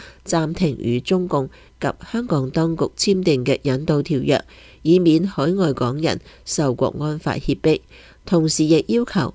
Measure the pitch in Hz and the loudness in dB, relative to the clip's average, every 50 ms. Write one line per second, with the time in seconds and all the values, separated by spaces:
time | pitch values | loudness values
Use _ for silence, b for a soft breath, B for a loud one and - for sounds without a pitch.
0 | B B B B B - - 165 160 156 165 - 185 151 131 - - 113 120 123 | B B B B B -2 -2 -2 0 -2 -2 -2 -2 -2 -2 -2 -2 -2 -2 -2
1 | 123 - 190 185 180 175 - 143 131 b b b b b b _ - 139 - - | 0 0 0 0 0 0 -2 -2 -4 b b b b b b _ -6 -6 -6 -6
2 | - - - 226 240 240 175 143 131 131 - 165 160 165 165 160 147 - - - | -10 -8 -6 -6 -4 -2 -2 -2 -2 -2 0 0 0 0 0 -2 -4 -4 -4 -2
3 | - 208 196 185 185 180 147 127 123 131 131 - - 143 127 131 151 165 151 147 | 0 0 2 2 2 2 2 2 2 0 -2 0 0 -2 -2 0 0 0 0 0
4 | 131 - 156 131 139 143 143 - - B B B B B B B - 151 170 185 | 0 -2 -2 -2 0 0 0 0 -2 B B B B B B B 2 4 4 6
5 | 180 165 156 160 180 196 - - 135 160 185 202 185 151 131 - 131 120 131 151 | 6 4 4 4 2 0 -2 -2 0 0 0 2 0 0 0 0 -2 -2 -2 -2
6 | 156 147 92 - b b b b b - - - 156 135 120 117 131 113 - 139 | -2 -2 -2 -4 b b b b b -6 -4 0 0 0 0 0 -2 -2 -2 -4
7 | 147 151 151 160 - 151 110 - - - - 190 - 160 156 - b b b b | -6 -6 -6 -4 -4 -4 -4 -2 -2 -4 -4 0 2 2 2 2 b b b b
8 | b b b b b - 190 170 156 160 156 - 156 151 165 156 - - 220 233 | b b b b b 0 2 2 2 2 0 0 2 4 4 4 4 2 0 0
9 | 240 - - 202 139 - | 0 0 -2 -2 -2 -2